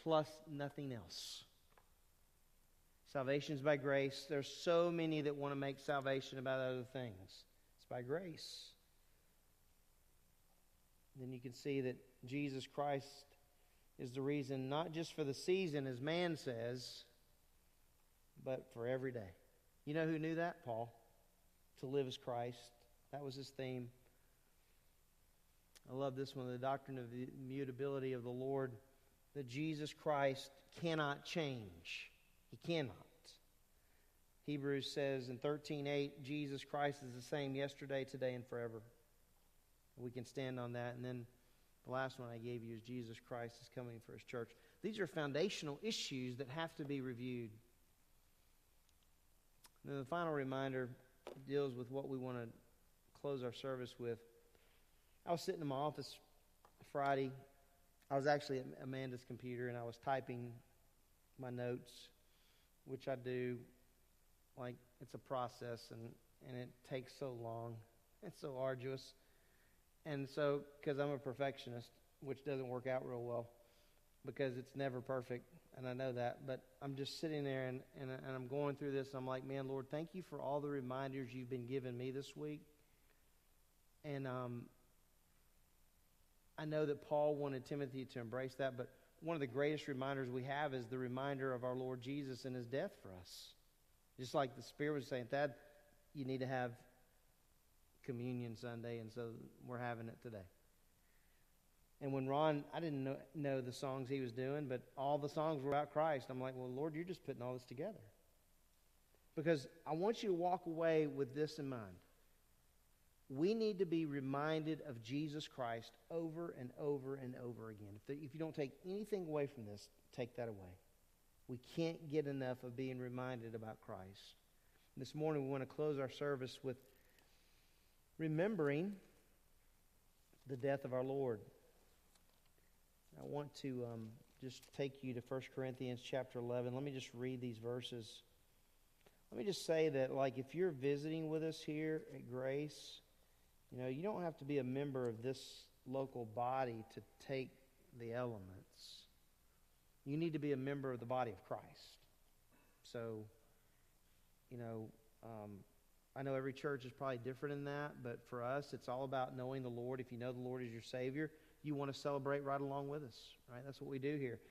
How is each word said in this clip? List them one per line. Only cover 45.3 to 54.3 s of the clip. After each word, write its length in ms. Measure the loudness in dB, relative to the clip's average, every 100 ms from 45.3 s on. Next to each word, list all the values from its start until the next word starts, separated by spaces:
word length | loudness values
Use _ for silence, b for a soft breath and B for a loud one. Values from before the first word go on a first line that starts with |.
| 4 4 2 -4 -2
issues 540 | 0 0 0 -2 -2 -2
that 120 | -4
have 240 | -2 -2 -2
to 80 |
be 160 | 0 0
reviewed. 500 | 0 -2 -2 -2 -4 -10 -20 -20 -20 -20 -20 -20 -20 -20 -20 -20 _ -20 -20 -20 -20 _ _ -20 _ -20 -20 -16
And 100 | -6
then 60 | -4
the 80 | 0
final 260 | 2 4
reminder 560 | 2 2 2 2 2 -2 -6 -16 -16 -14 -12 0
deals 260 | 2 2
with 160 | -2 -4
what 180 | -4 -2
we 80 | -2
want 200 | -2 -4
to 120 | -6 -10 -20 -20 -20 -20 -20 -6
close 220 | -2 0
our 100 | -2
service 420 | -2 -2 -2 -4 -4
with. 200 | -2 -2 -6